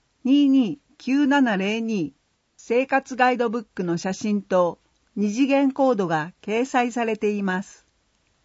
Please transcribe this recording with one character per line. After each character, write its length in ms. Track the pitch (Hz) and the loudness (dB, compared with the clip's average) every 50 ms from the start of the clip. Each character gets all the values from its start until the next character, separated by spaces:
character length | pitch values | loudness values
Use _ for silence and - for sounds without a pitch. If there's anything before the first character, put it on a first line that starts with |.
| _ _ _ _ - | _ _ _ _ 0
二 240 | 254 269 285 285 269 | 2 2 4 4 4
二 300 | 269 269 254 196 151 - _ _ _ _ | 4 4 2 2 -2 -8 _ _ _ _
九 300 | - 247 262 285 294 262 | -6 -4 0 0 2 2
七 280 | 285 285 262 240 208 | 2 2 2 2 0
零 320 | 185 190 202 214 226 226 226 | 0 -2 -2 -4 -4 -4 -4
二。 260 | 220 196 160 139 - _ _ _ _ _ _ _ _ _ | -4 -4 -4 -6 -8 _ _ _ _ _ _ _ _ _
生 280 | - - 226 247 262 262 | -6 -2 0 0 0 0
活 280 | 269 269 269 - 262 | 0 -2 -2 -2 -2
ガ 160 | 233 247 254 | 0 2 2
イ 60 | 254 226 | 2 0
ド 120 | 240 233 | -2 -2
ブ 100 | 214 247 | -2 -6
ッ 60 | 220 _ - | -8 _ -8
ク 120 | - 185 | -6 -4
の 100 | 175 170 | -2 -2
写 160 | 170 - 190 | -2 -2 -6
真 300 | 190 - - 214 208 202 | -6 -4 -4 -2 -2 -2
と 380 | 190 - 190 180 180 170 - _ _ _ _ _ _ _ - | -2 0 2 2 2 2 -2 _ _ _ _ _ _ _ -6
二 160 | - 202 208 | -4 -2 -2
次 160 | 202 240 285 254 | 0 0 0 2
元 240 | 277 277 285 269 | 2 2 2 2
コ 200 | 269 - 269 262 | 2 2 2 2
ー 40 | 247 | 2
ド 120 | 202 190 165 | 2 0 -2
が 260 | 170 156 151 180 - _ | -2 -2 -4 -6 -12 _
掲 240 | - 196 208 226 240 | -8 -4 -2 -2 -2
載 260 | 165 - 254 240 247 | 0 0 -2 -2 0
さ 140 | 226 247 233 | -2 -4 -2
れ 100 | 220 220 | -2 -2
て 160 | 220 220 208 | -2 -2 -2
い 100 | 208 202 | -2 -2
ま 220 | 196 190 185 185 196 | -2 -2 -4 -4 -6
す。 220 | - - _ _ _ _ _ _ _ _ _ _ _ _ _ | -10 -16 _ _ _ _ _ _ _ _ _ _ _ _ _